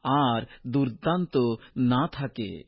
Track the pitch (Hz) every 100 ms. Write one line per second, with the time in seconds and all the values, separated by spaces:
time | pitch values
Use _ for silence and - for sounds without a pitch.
0 | 127 139 135 117 117 - 127 139 135 110
1 | 160 180 175 139 120 113 - - 123 123
2 | 160 - 139 - 104 82